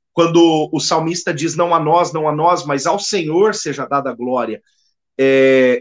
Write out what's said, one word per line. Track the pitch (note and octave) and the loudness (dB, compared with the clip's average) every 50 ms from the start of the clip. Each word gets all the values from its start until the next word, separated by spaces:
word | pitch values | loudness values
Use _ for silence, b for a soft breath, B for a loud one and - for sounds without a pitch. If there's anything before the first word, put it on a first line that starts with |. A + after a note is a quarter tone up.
| b _ | b _
quando | - E3+ E3+ E3 E3 F3 E3+ E3 D#3 D#3 D3+ D3+ | 0 0 0 4 4 4 6 6 4 0 -2 -2
o | E3 C#3+ | -4 -4
salmista | - - E3+ D#3+ D#3+ E3 F3+ F3 - F#3 | -2 -2 -2 -2 -2 -2 -6 -6 -6 -6
diz, | E3+ C#3 D#3 D#3+ C#3+ | -6 -4 -4 -4 -2
"Não | E3 F3 F3 E3+ | -2 0 0 0
a | D#3+ | 0
nós, | D3+ D3+ E3 F3 F3 - | 2 2 2 2 0 0
não | D3+ D#3+ D3+ D3+ | -4 -4 -2 -2
a | D3+ | -2
nós, | D3+ D#3+ F3 F3 D#3+ C#3 | 0 2 2 0 0 -2
mas | D3 C#3+ C#3 - | -4 -4 -2 -2
ao | - G#3 G3+ | -2 -2 -2
Senhor | - - G#3 F#3+ D#3+ D3+ D#3 F3+ G#3 A3 - | -4 -4 -4 -4 -2 0 0 2 2 2 0
seja | - - D#3 C3 C3+ C3 | -4 -8 -8 -8 -8 -6
dada | - C#3+ C#3 C3+ C3 | -4 -4 -4 -4 -4
a | A#2 | -8
glória." | A2+ B2 B2 B2+ B2 A#2 A2 G#2+ - _ _ _ _ _ _ _ _ _ _ - | -8 -6 -4 -4 -4 -4 -4 -8 -12 _ _ _ _ _ _ _ _ _ _ -4
É, | - C3+ C3+ C3+ C3+ C3+ C3+ C3 C3 B2+ B2+ B2 B2 | 0 2 2 4 4 4 4 4 4 4 2 2 0